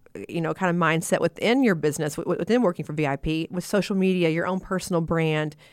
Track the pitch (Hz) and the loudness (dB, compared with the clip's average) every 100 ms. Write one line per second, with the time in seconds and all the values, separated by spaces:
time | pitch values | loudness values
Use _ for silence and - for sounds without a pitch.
0 | _ - - 170 160 - 185 175 160 165 | _ -16 -8 -4 -2 0 0 2 2 2
1 | - 185 165 - 202 254 247 165 151 156 | 0 0 0 0 2 4 4 4 0 0
2 | 151 156 - 175 170 240 208 175 156 156 | -4 -4 -4 -2 0 2 2 0 -6 -2
3 | 147 139 160 160 165 180 - 208 - 190 | -2 -2 -2 -4 -4 -6 -2 -2 0 0
4 | 190 185 165 160 175 185 - 185 - 170 | 2 2 2 2 -2 -4 -4 -6 -2 -2
5 | 165 165 160 151 151 147 - | 0 0 2 0 -2 -8 -20